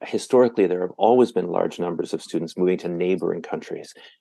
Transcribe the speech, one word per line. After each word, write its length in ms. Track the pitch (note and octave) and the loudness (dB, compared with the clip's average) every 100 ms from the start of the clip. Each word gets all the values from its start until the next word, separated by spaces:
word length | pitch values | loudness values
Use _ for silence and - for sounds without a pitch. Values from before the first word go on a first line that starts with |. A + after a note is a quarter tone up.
historically, 640 | - G#2+ - B2+ B2 A#2 F#2 | -8 -6 2 4 4 4 2
there 160 | F2+ | 2
have 80 | F2+ - | -4 0
always 340 | G#2 B2+ A#2 | 4 6 4
been 140 | F#2 F2 | 2 -2
large 320 | F2 F2 - | -2 -2 -2
numbers 340 | F2 E2 E2+ | -4 -4 -4
of 80 | E2 | -6
students 380 | - D#2+ D#2+ - | -6 -6 -6 0
moving 180 | F2+ F2+ | 0 0
to 100 | F2+ | -2
neighboring 520 | E2+ F2+ F#2 F2 E2+ | -2 0 0 -2 -4
countries. 540 | - D#2+ - D#2 - - - _ | -6 -10 -8 -12 -12 -20 -20 _